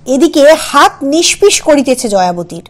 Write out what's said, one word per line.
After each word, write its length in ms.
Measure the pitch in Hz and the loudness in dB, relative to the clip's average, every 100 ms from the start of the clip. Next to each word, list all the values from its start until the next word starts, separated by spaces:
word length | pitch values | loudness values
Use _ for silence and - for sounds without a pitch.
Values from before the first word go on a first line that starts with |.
এদিকে 480 | - 262 320 311 285 311 | -4 0 0 4 4 4
হাত 320 | - 285 381 - | 0 0 0 -2
নিষ্পিস 600 | 277 311 339 - 415 - | -4 -2 -2 0 0 0
করিতেছে 480 | - 285 262 247 226 | 0 0 0 -4 -2
জয়াবতীর। 600 | 202 180 175 170 170 | -2 -2 -4 -10 -14